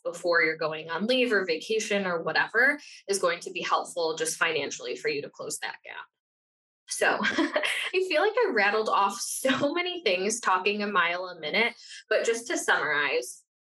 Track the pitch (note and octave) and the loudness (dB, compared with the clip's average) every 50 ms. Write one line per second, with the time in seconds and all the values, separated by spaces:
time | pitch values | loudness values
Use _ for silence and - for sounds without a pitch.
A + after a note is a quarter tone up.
0 | - F3 E3+ - - F3 E3+ E3 E3 D#3+ D#3+ D#3+ E3 D#3 D#3 D#3 D#3+ E3 E3 E3 | -8 -8 -8 -2 0 4 4 6 4 4 2 0 -2 -2 -2 -4 -6 -6 -4 -2
1 | G#3 A#3+ B3+ B3+ B3 - G#3+ G3 F#3+ E3+ D#3+ D#3 - - A3 G#3+ G#3+ - G3+ G3+ | 0 2 2 2 4 4 4 2 2 0 -2 -2 -2 -2 -2 -2 0 0 0 0
2 | G3 F#3 F3 E3 E3 D#3+ D#3 D3 D#3+ - - A3+ B3+ C#4+ D4 D4 - - - - | 2 0 -2 -2 -2 0 0 0 0 2 2 4 4 4 2 0 -6 -16 -20 -14
3 | - G3 G3 F#3+ F#3 E3+ E3+ E3 - F#3 - E3+ D#3+ - F3 D#3+ - - - F3 | -4 -4 -2 2 2 0 0 -2 -6 -10 -8 -6 0 0 0 0 0 -4 -4 -2
4 | E3 D#3+ D#3 D#3 D#3+ D#3 - - E3+ E3 D#3+ C#3+ C#3 B2+ - - - B2 B2+ B2+ | -2 -2 -2 -2 -2 -4 0 0 0 0 2 0 -2 -4 -6 -8 -6 -8 -8 -4
5 | - D3 D3+ C#3+ C#3+ - - - C3+ - - - - - - - _ - - - | -4 -4 -4 -4 -6 -8 -12 -12 -10 -8 -8 -8 -8 -10 -10 -12 _ -16 -14 -14
6 | - - _ _ _ _ _ _ _ _ _ _ _ _ _ _ _ - - - | -16 -18 _ _ _ _ _ _ _ _ _ _ _ _ _ _ _ -10 -4 0
7 | G3+ D3 - - G#3 - - - - - - - - - - - - - - F#4 | 2 2 2 2 0 0 2 2 0 0 0 -2 -2 -2 -2 -4 -4 -2 0 0
8 | F#4 F#4 D4+ D#4 F#4+ A4 G#4 B4 A#4 - A#3+ G#3 G3 G#3 A3 G#3+ A3 - - F#3 | 0 2 2 2 2 4 4 2 2 2 4 2 2 4 2 2 2 2 2 2
9 | G3 G3 - - - - - - - C4 B3+ B3+ C#4+ C#4+ E4+ F4 F4 F4+ F4 E4+ | 2 2 0 -4 -8 -8 -6 -2 0 0 2 2 0 0 0 -2 -2 -4 -6 -2
10 | - G#3 F3+ F3+ F#3+ G#3+ A3 - - G#3 F#3 F#3 F#3+ G#3 G#3 G#3 G3+ G#3 G3+ F#3 | 0 0 0 0 0 -2 -2 0 2 2 2 2 2 0 0 0 -2 0 2 2
11 | E3+ E3+ F3 F3+ F#3 F3+ F3 E3+ D3+ D3+ E3 G#3 A#3 A3+ - - - - - - | 2 2 0 -2 -6 -8 -10 -8 -6 -2 0 0 0 0 -2 -8 -16 -18 -18 -18
12 | - _ G#3+ F3 - A3+ A3+ A#3 - - E4+ - - - F3+ - C#3 D3+ D3 D3 | -2 _ 2 2 4 2 0 0 -2 -4 -4 -2 0 2 2 2 2 0 0 0
13 | C#3+ C3+ D3 E3 - - - - _ _ _ _ | 2 2 0 -2 -2 -4 -10 -16 _ _ _ _